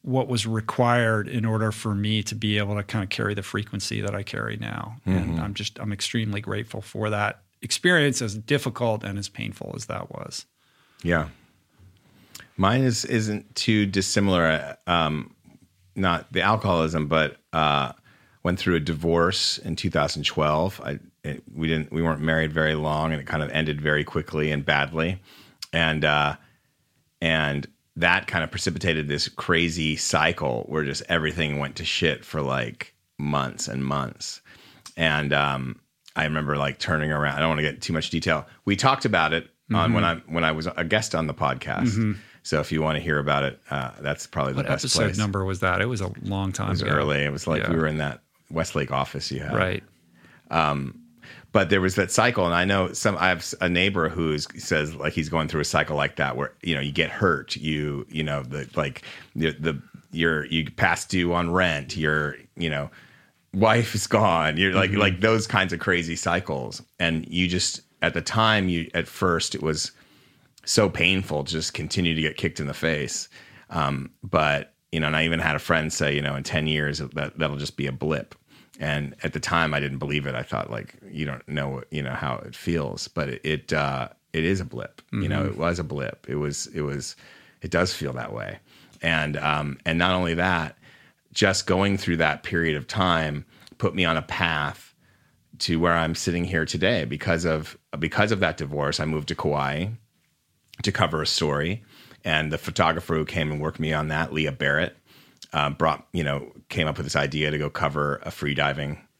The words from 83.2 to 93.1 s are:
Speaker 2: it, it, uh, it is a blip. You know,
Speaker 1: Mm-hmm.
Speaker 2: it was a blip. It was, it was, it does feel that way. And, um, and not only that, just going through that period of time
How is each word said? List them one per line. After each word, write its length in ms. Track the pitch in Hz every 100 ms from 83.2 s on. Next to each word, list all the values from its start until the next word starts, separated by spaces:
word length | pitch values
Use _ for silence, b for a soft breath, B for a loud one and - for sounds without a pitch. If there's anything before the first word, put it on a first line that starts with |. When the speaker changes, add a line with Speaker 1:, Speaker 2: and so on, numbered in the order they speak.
| 69
Speaker 2:
it, 120 | 62
it, 300 | 76 76 -
uh, 340 | 78 71 67 60 - _
it 140 | 82 82
is 160 | 95
a 40 | 85
blip. 360 | 58 - - _
You 160 | - -
know, 120 | 71
Speaker 1:
Mm-hmm. 80 | 71
Speaker 2:
it 40 | -
was 220 | 85 87
a 40 |
blip. 420 | 80 73 64 - -
It 60 | 73
was, 320 | 73 73 -
it 140 | 82
was, 340 | 73 71 - - B B B B
it 100 | 85
does 220 | 85 90
feel 200 | - 71
that 180 | 62 52
way. 240 | 52 50 50 B B B B
And, 340 | 82 80 76 71
um, 420 | 76 76 73 67 -
and 120 | 82
not 120 | 90
only 220 | 92 87 82
that, 420 | 92 87 78 - B B B B _
just 340 | - 101 95 -
going 300 | 92 101 98
through 200 | - 82
that 260 | 80 73
period 340 | - 87 82 73
of 100 | 64
time 580 | 107 90